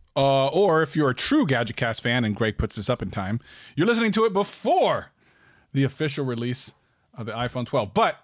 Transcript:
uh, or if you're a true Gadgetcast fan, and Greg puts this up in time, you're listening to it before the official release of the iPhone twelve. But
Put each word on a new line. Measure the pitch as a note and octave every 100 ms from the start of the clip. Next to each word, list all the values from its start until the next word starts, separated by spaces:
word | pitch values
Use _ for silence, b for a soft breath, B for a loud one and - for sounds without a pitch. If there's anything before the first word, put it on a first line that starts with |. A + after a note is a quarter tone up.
| _
uh, | - C#3 C3+ C3+
or | D#3+ G3+ D#3+
if | D#3
you're | D#3+ D3
a |
true | B2 - D4+
Gadgetcast | G#3+ B2+ A#2 G#2+ A#2+ A2+
fan, | B2 A#2+
and | A2+ G2+
Greg | A2 G#2
puts | A2 -
this | G2+
up | A#2+
in | G2
time, | G2 F#2+ A2+ B B B
you're | B F#3
listening | A#3 A3+
to | G3+
it | A3+
before | F#3+ G3+ - A3 F4+ A3+ B2+ - _ b b b b b
the | C3+
official | C3+ C3+ D#3 C#3+
release | C#3 A#2 A#2+ B2 - - _ _ _
of | - A2
the |
iPhone | A2 B2 C3 A#2+
twelve. | C#3 G#2
But | - G#3+ -